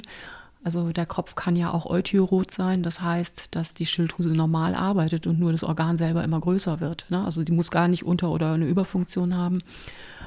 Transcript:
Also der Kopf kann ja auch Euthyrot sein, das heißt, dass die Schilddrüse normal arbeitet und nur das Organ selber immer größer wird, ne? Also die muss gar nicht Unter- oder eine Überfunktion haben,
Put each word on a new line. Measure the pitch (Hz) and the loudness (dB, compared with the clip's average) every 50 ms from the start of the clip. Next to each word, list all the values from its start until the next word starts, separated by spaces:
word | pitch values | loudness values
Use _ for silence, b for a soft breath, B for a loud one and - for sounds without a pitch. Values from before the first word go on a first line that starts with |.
| - B B B B B B B B B B B - | -4 B B B B B B B B B B B -4
Also | 170 165 175 170 165 | -2 -2 0 0 0
der | 165 175 170 | 0 -2 -2
Kopf | - - - - - - | -2 -2 -6 -6 -6 -6
kann | - - 180 170 | -4 0 2 2
ja | 175 170 175 | 2 2 0
auch | 175 165 - | 0 -2 -2
Euthyrot | - 165 180 185 - - 196 185 185 190 185 190 - | 0 0 0 0 2 4 4 4 4 4 2 2 0
sein, | - - 185 185 190 180 170 | -2 -2 0 0 0 0 0
das | 170 165 - | -2 -2 -2
heißt, | 180 170 170 175 175 - - - - - - | -2 0 0 0 -2 -4 -6 -10 -12 -8 -4
dass | 170 165 - - | -4 -4 -4 -4
die | - 170 | -4 -4
Schilddrüse | - - - 170 160 - - 170 165 160 | -2 0 0 0 0 0 0 0 2 2
normal | 160 160 160 160 160 160 175 185 | 2 2 2 2 2 2 0 0
arbeitet | - 180 190 202 190 160 156 170 160 - 170 | 0 0 0 2 2 2 0 0 -2 0 0
und | 165 160 | 2 2
nur | 175 165 | 4 2
das | 160 165 - | 2 2 0
Organ | 165 156 156 160 165 170 165 | 0 0 0 0 0 2 2
selber | 170 160 165 170 - | 2 2 2 0 0
immer | 160 160 156 | 0 0 0
größer | 156 175 185 190 - 180 156 165 | 2 2 2 2 2 0 0 -2
wird, | 165 147 170 - - - | -2 -4 -4 -6 -6 -2
ne? | 175 185 202 | -2 -2 0
Also | 180 160 160 160 | 0 -2 -2 0
die | 170 170 | 2 2
muss | 165 170 - | 2 2 2
gar | - 170 175 175 | 2 2 4 4
nicht | 180 165 - | 2 2 2
Unter- | - 175 175 180 165 | 0 0 2 2 0
oder | 156 160 160 156 160 | 0 2 2 2 2
eine | 160 165 143 | 2 2 2
Überfunktion | 170 196 185 - - 185 175 - - 185 180 180 180 180 | 2 0 0 0 0 -2 -2 -2 -2 -2 0 0 0 0
haben, | 175 180 180 180 - B B B B B B B B B B B B | 0 0 0 -2 -2 B B B B B B B B B B B B